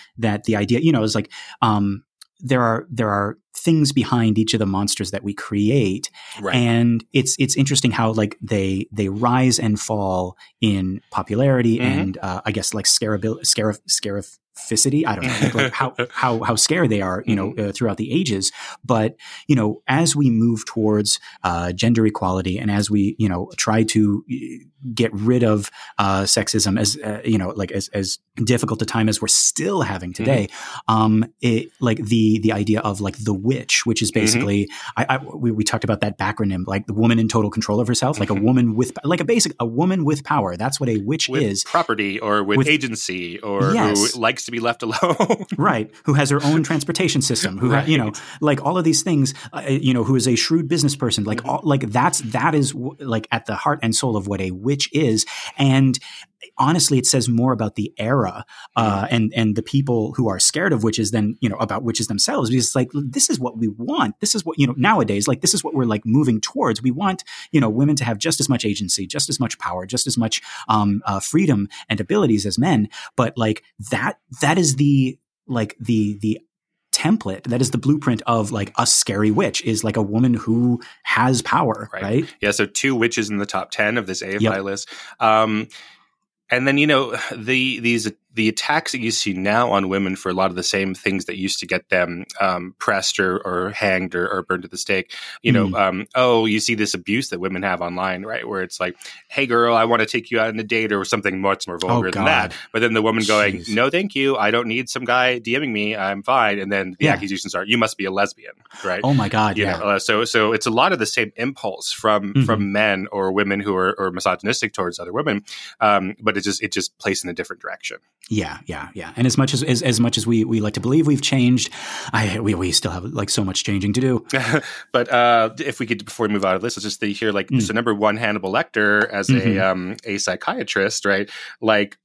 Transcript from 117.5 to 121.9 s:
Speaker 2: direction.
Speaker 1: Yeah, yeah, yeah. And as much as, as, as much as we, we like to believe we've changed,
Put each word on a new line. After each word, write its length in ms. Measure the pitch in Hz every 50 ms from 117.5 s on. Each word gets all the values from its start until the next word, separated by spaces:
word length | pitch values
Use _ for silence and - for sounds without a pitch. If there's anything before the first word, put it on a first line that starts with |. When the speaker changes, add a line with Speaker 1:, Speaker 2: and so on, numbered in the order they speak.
| 90 85 -
Speaker 2:
direction. 360 | 85 92 - - - - - _ _ _ _ - -
Speaker 1:
Yeah, 300 | 110 107 90 78 76 76 -
yeah, 240 | - 87 73 71 - -
yeah. 180 | - 82 82 -
And 100 | - 120
as 100 | 127 117
much 160 | - 135 131 -
as, 100 | 135 139
as, 200 | 156 127 117 117
as 180 | 131 120 107
much 160 | 120 117 117
as 100 | - 104
we, 180 | 113 117 113 107
we 160 | - 113 110
like 120 | 104 104 101
to 60 | -
believe 260 | 101 117 135 160 160
we've 140 | 147 147 135
changed, 480 | 143 - - 135 123 123 127 123 - - - - - -